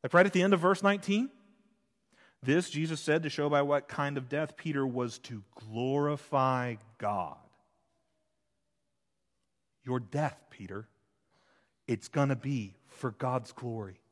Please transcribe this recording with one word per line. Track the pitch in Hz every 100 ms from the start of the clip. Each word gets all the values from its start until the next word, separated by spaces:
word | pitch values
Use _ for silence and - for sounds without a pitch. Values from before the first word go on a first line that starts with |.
Like | 131
right | 175 190
at |
the | 185
end | 185
of | 190
verse | 180 196
nineteen? | 196 202 190 208 262 - _ _ _ _ _ _ _ _ - _
"This | 127 156 180
Jesus | 147 160 160
said | - 156
to | 156
show | - 147
by | 147
what | 143 143 -
kind | - 143 143
of | 127
death | 143 156 -
Peter | 165 143 135
was | 123 123 -
to | - 113 98 -
glorify | 110 110 127 139 143 147 - 139 131 131 123 110 - _
God." | 104 101 82 - - _ _ _ _ _ _ _ _ _ _ _ _ _ _ _ _ _ _ _ _ _ _ _
Your | 123 127
death, | 107 143 151 - _
Peter, | - 92 95 113 _ _ _ _ _ _ _ _ _ -
it's | 113 -
gonna | 147 139 131
be | 135 139 101 98 _
for | - 131
God's | 110 127 127 117
glory | - 123 113 101 90 _